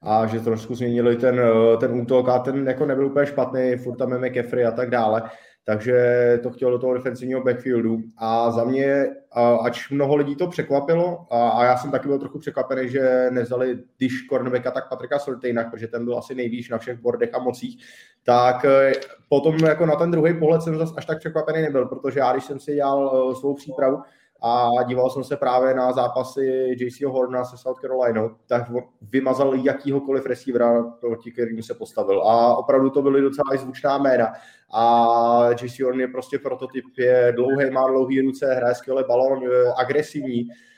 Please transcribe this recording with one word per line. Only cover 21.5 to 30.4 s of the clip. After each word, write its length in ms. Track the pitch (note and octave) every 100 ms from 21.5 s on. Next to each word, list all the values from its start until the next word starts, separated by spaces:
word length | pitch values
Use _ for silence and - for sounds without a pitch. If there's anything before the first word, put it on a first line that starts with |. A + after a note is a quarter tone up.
| D#3+
nebyl, 240 | D#3 C3+ B2+
protože 340 | C3 C3+ B2+
já, 120 | B2+
když 120 | C3
jsem 160 | C3 C3+
si 140 | -
dělal, 560 | C#3+ C#3 C#3 C#3 C3 C3
eh, 20 |
svou 200 | B2+ C#3
přípravu 440 | C#3 D3+ C3 C3 C#3+ - _ _ -
a 260 | A#2 B2 A#2+ A#2+ B2
díval 220 | B2+ B2+
jsem 140 | C3+
se 120 | B2 C#3+
právě 380 | B2+ B2+ C3
na 180 | C3 B2+
zápasy 840 | B2+ B2 B2+ B2+ C#3 C3+ C3 B2+ B2
J 120 | B2
C 160 | - C#3
Horna 380 | C3 B2+ B2+
se 120 | B2 -
South 240 | C3 B2+
Carolinou, 500 | C3 B2+ B2 A2 A2+ - -
tak 240 | A#2+ A#2
on 120 | A#2+ - _
vymazal 520 | G#2 C3 C3 B2 C3+
jakýhokoliv 720 | C3 C3 C3+ C#3+ C#3 C3+ C3+ C3
receivera, 560 | A#2+